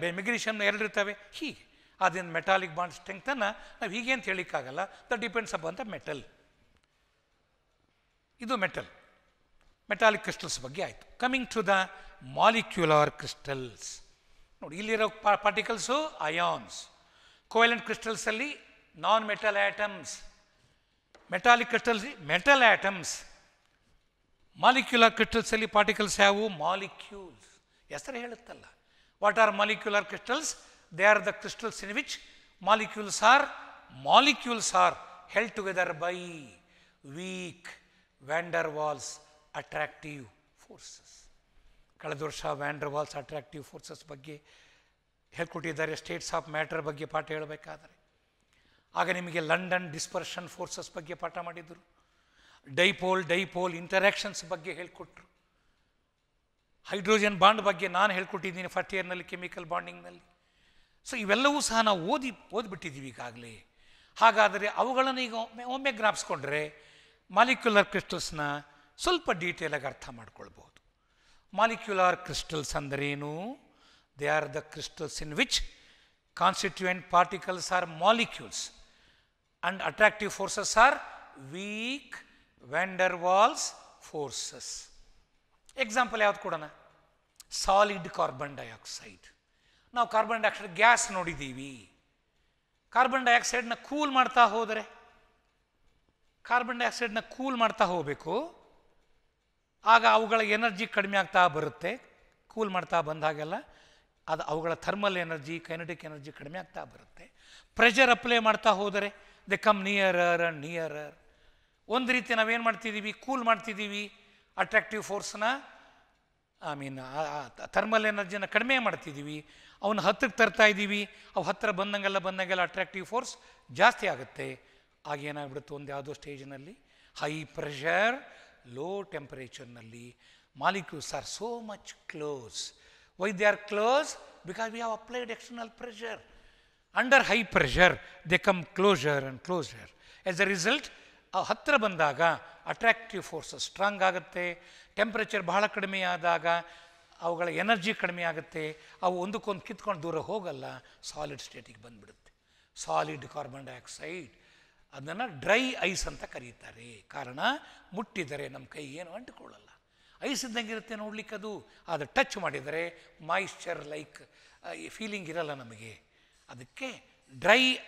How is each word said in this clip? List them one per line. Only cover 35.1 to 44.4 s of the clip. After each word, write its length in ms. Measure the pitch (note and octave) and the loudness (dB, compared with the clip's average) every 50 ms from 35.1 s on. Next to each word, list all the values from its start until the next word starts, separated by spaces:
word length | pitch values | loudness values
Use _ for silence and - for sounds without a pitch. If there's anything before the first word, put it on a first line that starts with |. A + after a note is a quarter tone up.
| - - - - - | -20 -20 -10 -2 0
held 200 | G3 A3+ A3 - | 0 0 0 -4
together 400 | A3 G3 F#3+ F#3 F3+ F3+ F3 E3+ | -6 -6 -4 -2 0 -2 -2 -2
by 220 | D3 E3 F3 F3+ F3+ F3+ F3 E3+ D#3 C#3 A#2 - - _ _ _ _ _ _ _ _ - C#3+ C#3 | -4 -4 -4 -4 -6 -8 -12 -14 -14 -16 -18 -20 -20 _ _ _ _ _ _ _ _ -18 -14 -12
weak 520 | E3 F3+ F#3 F#3 F#3 F3+ E3+ - - - - - - _ _ _ _ _ _ _ _ | -10 -10 -10 -10 -10 -10 -12 -14 -16 -18 -18 -18 -20 _ _ _ _ _ _ _ _
van 280 | C3+ C3 D3+ E3 F3 F3 | -8 -4 -4 -2 -2 -2
der 140 | E3 E3 E3 | -2 -2 -2
Waals 560 | D#3+ D3 D3+ D3+ D3+ D3 C3 - - - - - _ _ _ _ _ - | -2 -2 -2 -2 -2 -4 -6 -8 -12 -14 -16 -20 _ _ _ _ _ -12
attractive 680 | D#3 C#3 - - D#3 D3+ D3 - - - D#3 D3 C#3+ B2+ G2+ _ _ _ _ _ _ _ | -12 -10 -8 -6 -6 -6 -6 -8 -12 -14 -14 -14 -14 -16 -18 _ _ _ _ _ _ _
forces. 580 | - A3 - - - - - _ - - - - - _ _ _ _ _ _ _ _ _ _ _ _ _ - | -20 -20 -20 -20 -20 -20 -20 _ -20 -20 -20 -20 -20 _ _ _ _ _ _ _ _ _ _ _ _ _ -12
ಕಳೆದ 200 | - D3+ D#3 C#3 | -10 -8 -8 -6
ವರ್ಷ 220 | D#3 D3+ - - - | -8 -8 -8 -8 -6
ವ್ಯಾನ್ 360 | D#3 D3 C#3 C#3+ C#3+ D3+ C#3+ | -6 -6 -4 -4 -6 -6 -6
ಡರ್ 80 | C#3 C#3 | -6 -6
ವಾಲ್ಸ್ 280 | C#3 D3 D3+ - - | -4 -4 -6 -6 -8
ಅಟ್ರಾಕ್ಟಿವ್ 480 | D3 C3 - D#3 D3 C3+ _ - D3+ C3 | -12 -12 -10 -12 -12 -12 _ -16 -18 -16
ಫೋರ್ಸಸ್ 420 | - - D3+ - - D#3 - - | -16 -18 -20 -18 -18 -20 -18 -18
ಬಗ್ಗೆ 360 | - D3 C#3 C3 D3+ D3+ D3 | -20 -20 -18 -18 -18 -18 -20